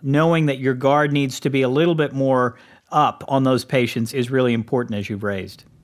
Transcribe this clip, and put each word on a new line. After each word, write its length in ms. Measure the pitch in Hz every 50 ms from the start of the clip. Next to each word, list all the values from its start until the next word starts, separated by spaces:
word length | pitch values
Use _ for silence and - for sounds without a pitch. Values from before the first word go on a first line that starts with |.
| 151
knowing 420 | 139 139 147 160 170 170 160 156
that 140 | 143 135 131
your 160 | 131 135 127
guard 360 | 123 - 135 143 147 147 147
needs 280 | 143 143 139 131 - -
to 100 | - 139
be 140 | 139 135 131
a 60 | 123
little 260 | 131 147 170 175 165
bit 180 | 156 147 - 131
more 460 | 135 135 135 131 127 123 120 - - - - - - _ -
up 320 | - 151 147 113 - - -
on 160 | - 139 135 135
those 220 | 131 131 120 -
patients 480 | - 147 131 120 117 - 117 117 117 -
is 180 | 135 123 120
really 220 | 135 131 127 120 117
important, 440 | 113 110 - 139 123 123 - 110
as 120 | 104 98 -
you've 120 | 107 98
raised. 440 | 104 101 98 95 92 92 - - - - _ _